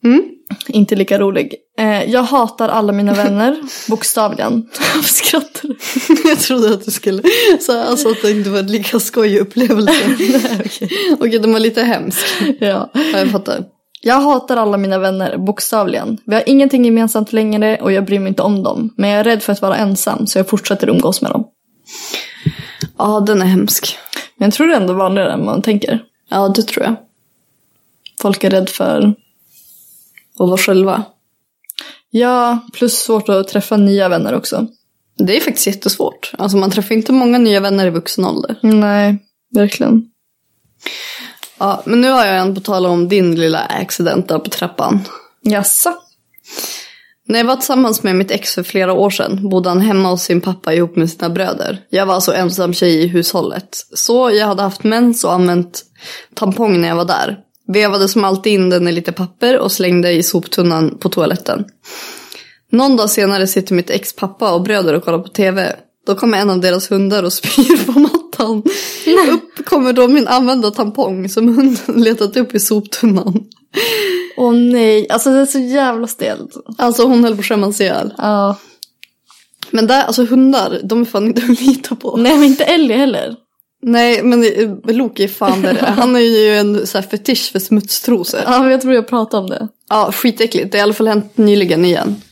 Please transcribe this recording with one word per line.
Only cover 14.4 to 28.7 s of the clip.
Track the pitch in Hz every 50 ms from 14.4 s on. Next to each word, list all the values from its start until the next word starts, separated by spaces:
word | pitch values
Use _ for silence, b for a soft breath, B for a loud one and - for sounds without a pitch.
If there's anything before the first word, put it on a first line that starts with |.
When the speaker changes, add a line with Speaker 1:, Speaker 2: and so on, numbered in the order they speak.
| 262 - 254 240
Speaker 2:
alla | 220 214 202 196
mina | 196 196 190 190
vänner, | 190 190 190 190 190 - - 190
bokstavligen. | 185 190 208 - - - - 220 202 180 - - - - 226 214 _
Vi | - 208
har | 220 - -
ingenting | 269 277 277 269 277 254 247
gemensamt | 233 226 226 226 220 - 220 214 208 -
längre | 220 220 214 214 214 214 214 220 -
och | - 185
jag | 196 196 196
bryr | 185 202 202
mig | 190 190
inte | 196 -
om | - 202 208 196 185
dem. | 190 - - 226 226 - -
Men | 202 202
jag | 208 208
är | 208
rädd | 233 233 214 -
för | - 202
att | 202
vara | - 196 190 214
ensam, | 220 196 196 190 - - - - 220 202
så | - 190
jag | 190 190
fortsätter | - 202 - - 202 190 - 175
umgås | 175 175 - 160 190 -
med | - -
dem. | - - 226 - _ _ _ _ _ _ _ B B B B B B B B B B B B B B B B B B B B B B -
Speaker 1:
Ja, | - 208 214 214
den | 202 208 214 190
är | 185
hemsk. | 185 190 185 202 208 - - - - - B B B B B B B B _
Speaker 2:
Men | 196 202
jag | 208
tror | - 294 330
det | 339
är | 254
ändå | 190 180 185
vanligare | 190 190 185 190 196 190 - -
än | - 165
man | 202 214 -
tänker. | 202 - 214 208 - - - 226 - _ _ _ _ _
Speaker 1:
Ja, | - 190 196 196 190
det | 220 214
tror | - - - -
jag. | - 226 - - _ _ _ _ _ _ _ _ _ _ _ _ _ _ _ _ _ _ _ _ - _ -
Speaker 2:
Folk | - 202 196 - -
är | 190
rädd | 190 190 185
för | 190